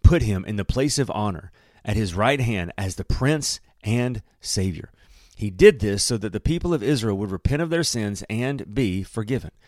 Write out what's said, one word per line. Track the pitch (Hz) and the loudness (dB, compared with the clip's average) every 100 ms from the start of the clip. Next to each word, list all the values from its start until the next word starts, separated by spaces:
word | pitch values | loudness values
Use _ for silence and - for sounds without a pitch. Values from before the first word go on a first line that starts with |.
put | - 165 | 8 6
him | 110 95 95 | 2 -2 -4
in | 104 | -6
the | 95 | -2
place | 127 147 139 | 0 0 0
of | 127 | -2
honor | - 104 85 - - _ _ | -2 -4 -4 -12 -20 _ _
at | - 107 | -4 -2
his | 101 87 | -2 0
right | 113 143 | 0 2
hand | 120 104 87 - | 0 -2 -4 -6
as | 95 90 | -6 -6
the | |
Prince | - - 131 156 143 - _ _ | -4 0 2 0 -2 -8 _ _
and | 107 117 123 117 - _ | -2 0 -2 -6 -12 _
Savior." | - - 95 80 - _ - - - - | -6 -2 -2 -4 -14 _ -20 -20 -20 -8
He | 104 | -8
did | 92 214 135 | 8 8 8
this | 107 98 | -2 0
so | - 117 | 0 -2
that | 104 | -2
the | 87 | -2
people | - 170 175 | 0 0 0
of | 160 | 0
Israel | 107 143 110 98 | 0 0 0 -2
would | 101 | -2
repent | 92 - 147 | -2 -2 0
of | 165 | 0
their | 170 | 0
sins | 156 120 104 101 - | 0 -2 -4 -6 -6
and | 110 127 139 - | -4 -4 -6 -6
be | 104 113 92 | -2 0 -2
forgiven. | 90 - 107 127 - _ | -4 -8 -4 -4 -6 _